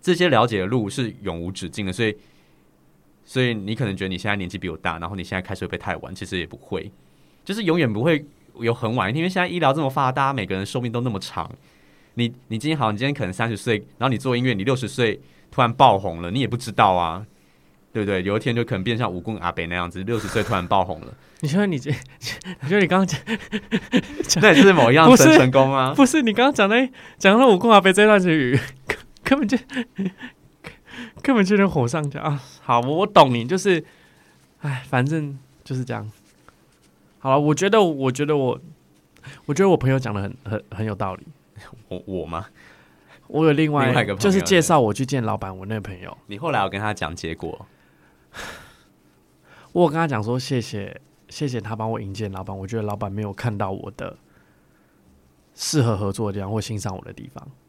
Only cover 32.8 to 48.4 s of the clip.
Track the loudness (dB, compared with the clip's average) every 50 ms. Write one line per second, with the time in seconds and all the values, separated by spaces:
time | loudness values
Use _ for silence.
32.8 | 2 0 0 0 -2 4 6 6 8 8 6 -2 -2 -2 -4 -2 2 0 0 0
33.8 | -2 -8 _ _ _ _ _ _ _ _ _ _ _ _ _ _ -8 -6 -6 -6
34.8 | -8 -4 -2 0 0 0 0 -2 -4 -6 -10 -12 -18 _ _ _ _ -8 -8 -8
35.8 | -6 -6 -8 -8 -8 -12 -16 _ _ _ _ _ _ -20 _ _ _ _ _ _
36.8 | _ _ _ _ _ _ _ _ -2 2 2 4 4 2 2 2 2 4 4 4
37.8 | 4 4 2 0 0 -2 0 0 -2 0 0 0 0 0 -2 -4 -8 -20 -20 _
38.8 | _ _ _ _ _ _ _ _ _ -20 -20 -18 _ -6 0 2 4 4 4 4
39.8 | 4 2 0 0 -2 -4 -4 -4 -6 -6 -10 -12 _ -8 -8 -8 -8 _ -10 -8
40.8 | -6 -6 -4 -4 -6 -6 -6 -10 -14 -20 -20 _ _ _ _ -20 -20 -20 -20 -20
41.8 | -16 _ -14 -14 -10 -8 -8 -8 -8 -6 -8 -10 -10 -12 _ _ -20 -20 -20 _
42.8 | _ _ _ _ _ _ -20 -20 _ _ -2 2 2 2 4 2 0 0 0 0
43.8 | 0 2 2 0 0 -2 -4 0 0 2 2 2 2 2 2 2 4 4 4 4
44.8 | 4 2 0 -2 -4 -4 -2 -4 -2 -2 -4 -4 -6 -10 -12 -12 -10 -8 -8 -8
45.8 | -8 -10 -14 -14 -16 -18 -18 _ _ -16 -14 -8 -6 -4 -2 0 -2 -2 -4 -6
46.8 | -6 -6 -6 -6 -8 -8 -8 -10 -10 -10 -10 -8 -10 -12 -12 -12 -18 _ _ _
47.8 | _ _ _ _ _ _ _ _ _ _ _ -16